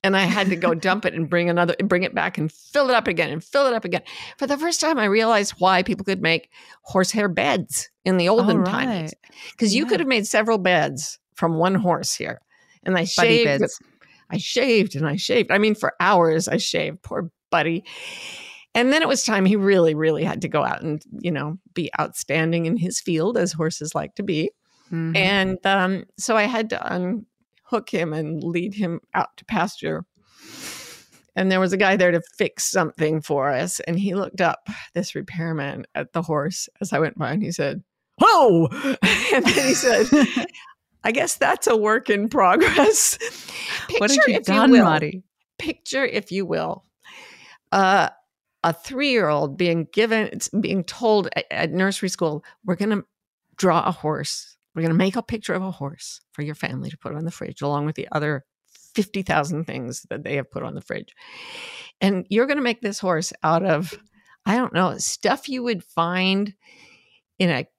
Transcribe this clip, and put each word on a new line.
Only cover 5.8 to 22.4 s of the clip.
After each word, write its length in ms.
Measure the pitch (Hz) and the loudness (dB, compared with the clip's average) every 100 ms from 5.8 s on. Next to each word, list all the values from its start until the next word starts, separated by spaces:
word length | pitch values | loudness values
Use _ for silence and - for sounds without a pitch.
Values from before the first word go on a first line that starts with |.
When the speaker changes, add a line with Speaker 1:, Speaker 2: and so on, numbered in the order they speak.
Speaker 1:
people 220 | 185 - | 2 -4
could 180 | 190 190 | -4 -2
make 280 | 165 165 - - - - | 0 0 -4 -20 -20 -20
horsehair 460 | - 190 185 220 202 | -2 0 0 0 0
beds 640 | 170 190 226 - - - _ | 0 0 0 -2 -8 -8 _
in 120 | - 185 | 0 2
the 120 | 175 | 4
olden 320 | 220 220 - | 4 4 2
Speaker 2:
Oh, 40 | |
Speaker 1:
times. 480 | 180 - 262 196 156 | 0 -2 -2 -4 -6
Speaker 2:
right. 20 | - _ - - - | -12 _ -20 -20 -2
Speaker 1:
'Cause 160 | 220 | 0
you 80 | 226 | 0
Speaker 2:
Yeah. 40 | 285 | 0
Speaker 1:
could 100 | 403 | -2
have 80 | 269 | 0
made 180 | 240 202 | 0 2
several 300 | 247 220 220 | 0 2 2
beds 600 | 180 175 143 135 151 - _ | 2 2 0 -4 -10 -14 _
from 220 | - 165 160 | -2 0 2
one 180 | 180 | 2
horse 400 | 190 185 160 - | 2 0 0 -2
here. 260 | - - - _ _ _ _ | -6 -8 -10 _ _ _ _
And 120 | - 185 | -2 -2
I 40 | 175 - | 0 2
Speaker 2:
Buddy 280 | 226 226 | 4 6
Speaker 1:
shaved, 160 | 233 139 | 4 2
Speaker 2:
beds. 200 | - - _ _ - _ _ | 0 -4 _ _ -20 _ _
Speaker 1:
I 80 | 175 | -8
shaved 560 | - - 262 226 185 | -2 0 4 4 2
and 120 | 135 156 | -2 -2
I 100 | 160 | -2
shaved. 340 | - 226 - | 0 0 2
I 80 | 196 | 2
mean, 160 | 214 | 2
for 200 | 214 - - | 2 -2 0
hours 460 | 180 190 165 160 170 | 2 4 4 2 0
I 80 | 151 | -2
shaved. 440 | - 170 156 160 | -2 -2 -4 -8
Poor 260 | - - 170 _ _ | -8 -8 -8 _ _
Buddy. 340 | 170 156 165 - - - - - - - - _ | 0 0 -2 -6 -18 -16 -16 -16 -16 -18 -20 _
And 180 | 226 254 | 0 2
then 100 | 302 | 2
it 60 | 320 | 2
was 160 | 269 | 0
time. 200 | - 208 190 | 0 2 4
He 100 | 208 | 4
really, 400 | 196 190 165 151 | 4 6 4 4
really 260 | 156 151 | 0 0
had 180 | 156 - | -2 -4
to 60 | - | -2
go 160 | 151 | 0
out 160 | 139 - | 0 -2
and, 220 | 160 151 - - | -4 -6 -8 -8
you 120 | 170 | -6
know, 260 | 151 147 170 _ | -4 -6 -8 _
be 160 | - 156 - | -6 -4 -4
outstanding 680 | 151 - - 151 | -6 -6 -4 0